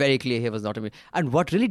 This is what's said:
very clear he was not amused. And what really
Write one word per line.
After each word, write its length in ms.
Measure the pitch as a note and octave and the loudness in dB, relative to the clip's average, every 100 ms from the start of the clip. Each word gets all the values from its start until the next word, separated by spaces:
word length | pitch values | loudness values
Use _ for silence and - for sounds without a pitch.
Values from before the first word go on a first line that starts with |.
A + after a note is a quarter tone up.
very 140 | C#3 C3+ B2+ | 2 2 0
clear 140 | A#2+ | -2
he 60 | A#2+ G#2+ | -2 -4
was 60 | G#2+ | -4
not 100 | G#2+ | -6
amused. 140 | G#2+ - - | -8 -12 -8
And 200 | - D3 C#3 | -2 2 2
what 140 | F3 F3+ | 2 2
really 120 | A#3+ | 0